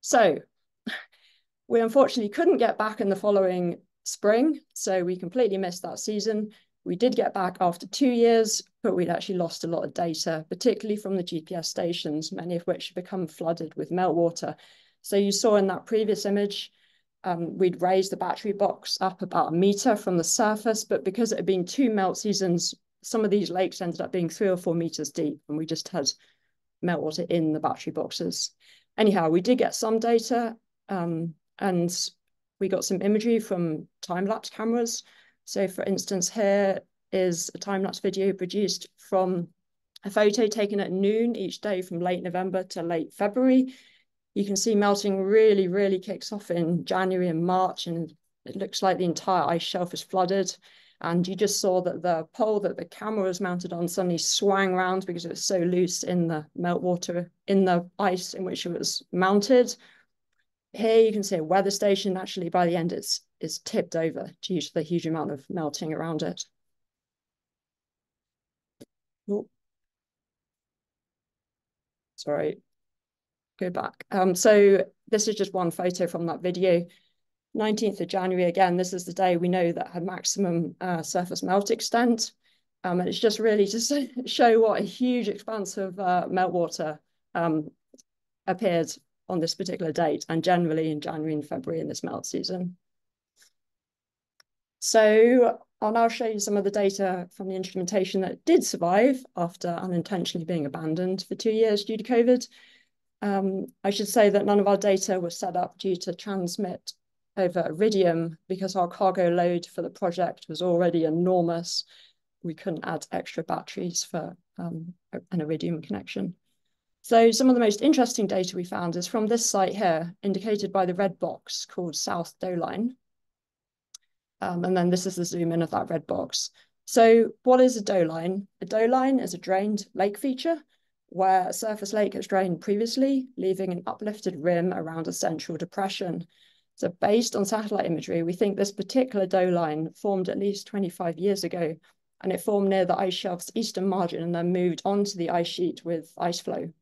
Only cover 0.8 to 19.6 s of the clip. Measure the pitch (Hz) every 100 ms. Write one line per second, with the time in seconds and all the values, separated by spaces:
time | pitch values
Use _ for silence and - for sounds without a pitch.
0.8 | - - - _ _ _ _ _ _ 233
1.8 | 226 247 262 - 208 247 339 359 226 -
2.8 | 214 214 202 190 208 202 190 180 175 -
3.8 | _ _ - - 202 226 302 285 _ -
4.8 | - 190 175 185 180 247 233 190 185 180
5.8 | 175 - - 214 196 214 214 - _ _
6.8 | - 180 247 247 208 202 185 185 180 175
7.8 | 196 - 277 240 233 226 220 - - _
8.8 | 226 185 170 170 180 185 170 - 170 165
9.8 | - - 170 156 - 160 156 175 254 -
10.8 | 220 208 202 196 180 170 156 180 160 -
11.8 | 175 175 165 151 156 185 170 175 170 170
12.8 | - - 175 190 160 - 165 165 160 -
13.8 | 151 175 185 165 170 165 151 - - -
14.8 | _ _ - 202 202 196 240 208 196 180
15.8 | - 220 214 196 202 202 202 202 - _
16.8 | _ _ _ _ 185 175 170 196 185 170
17.8 | 180 190 190 - 185 - 214 196 202 -
18.8 | - - 190 185 180 175 151 165